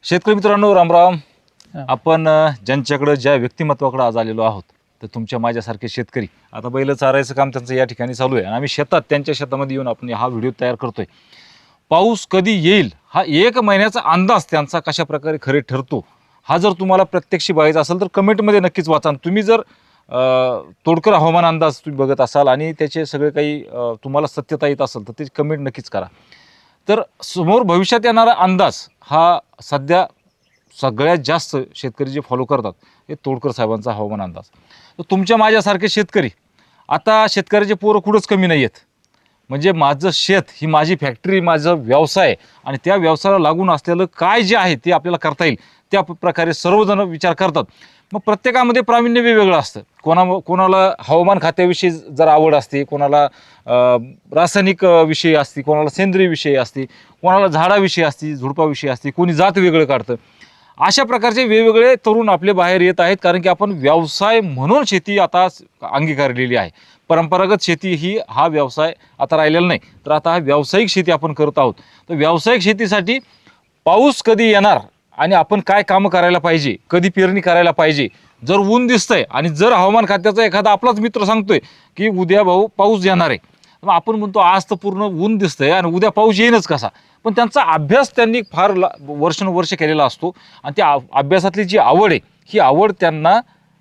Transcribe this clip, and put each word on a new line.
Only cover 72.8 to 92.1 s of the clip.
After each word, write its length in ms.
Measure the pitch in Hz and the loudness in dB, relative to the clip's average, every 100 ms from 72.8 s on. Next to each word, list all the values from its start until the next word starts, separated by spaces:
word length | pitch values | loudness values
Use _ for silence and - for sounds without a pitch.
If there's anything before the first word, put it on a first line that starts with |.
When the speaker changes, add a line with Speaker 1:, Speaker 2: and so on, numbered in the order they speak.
| 220 208 180 262 - _ _ _ _ _ - | -2 -2 -2 -4 -6 _ _ _ _ _ 0
Speaker 1:
पाऊस 360 | 190 285 - | 4 4 2
कधी 220 | - 220 | 0 2
येणार 340 | 226 208 202 156 101 _ _ - | 4 4 4 2 -2 _ _ -4
आणि 180 | 156 185 | 0 2
आपण 240 | 156 208 | 2 -2
काय 240 | 185 196 | 2 0
कामं 260 | 202 190 196 | 2 0 2
करायला 300 | 180 175 180 | 2 2 2
पाहिजे, 360 | 160 165 143 98 _ | 0 0 -2 -6 _
कधी 200 | 175 185 | 0 0
पेरणी 320 | 185 185 190 | 0 0 0
करायला 300 | 175 170 175 | 2 2 2
पाहिजे, 360 | 160 156 147 113 _ _ _ 120 | 2 0 0 -4 _ _ _ -2
जर 120 | 190 | 0
ऊन 300 | 196 233 247 | 2 0 2
दिसतंय 380 | 240 - 202 117 | 0 2 -2 0
आणि 180 | 123 165 | -4 -4
जर 240 | 147 208 | 0 2
हवामान 320 | 226 185 220 208 | 4 4 2 0
खात्याचा 380 | 202 196 202 226 | 0 0 0 0
एखादा 260 | 185 208 | 2 2
आपलाच 280 | 202 247 214 | 2 2 0
मित्र 240 | 226 226 | -2 -2
सांगतोय 360 | 202 220 196 165 - _ _ - | 0 -2 0 -2 -2 _ _ -4
की 120 | 214 | -4
"उद्या 340 | 185 180 196 | -2 2 2
भाऊ 240 | 196 180 208 - | 4 2 0 0
पाऊस 280 | 202 220 185 | 0 2 2
येणार 240 | 185 165 | 2 0
आहे", 80 | 110 _ _ _ _ | -2 _ _ _ _
मग 100 | 185 | -2
आपण 220 | 175 170 220 | 0 0 -4
म्हणतो 240 | 208 202 | -2 2
"आज 240 | 175 190 180 | 2 2 0
तर 100 | 170 | -6
पूर्ण 260 | 202 190 | -6 -4
ऊन 360 | 208 170 196 220 | -4 -2 -2 0
दिसतंय 340 | 190 - 139 | -2 0 2
आणि 160 | 180 175 | 2 0
उद्या 220 | 175 214 | 0 0
पाऊस 300 | 202 214 196 | 2 2 4
येईनच 280 | 233 233 - | 2 2 0
कसा?" 200 | 147 107 _ _ _ | -4 -4 _ _ _
पण 80 | 226 | -6
त्यांचा 300 | 214 233 285 | -2 0 0
अभ्यास 540 | - 160 147 226 277 - | 0 0 2 2 2 0
त्यांनी 260 | 233 233 208 | 0 0 -4
फार 200 | 156 196 | 0 0
ला-, 160 | 190 180 - | 2 -2 -4
वर्षानुवर्ष 720 | 143 147 160 160 190 175 170 | -14 -2 -2 -2 -4 -2 -4
केलेला 320 | 185 156 156 139 | -2 -2 0 0
असतो 260 | - 170 180 _ - | -2 -10 -10 _ -16
आणि 100 | 143 143 | -10 0
त्या 100 | 170 | 2
आ-, 100 | 143 127 | 0 -2
अभ्यासातली 500 | 135 139 185 185 185 | -4 0 0 0 -2
जी 140 | 196 202 | 0 2
आवड 340 | 123 156 208 | 4 4 4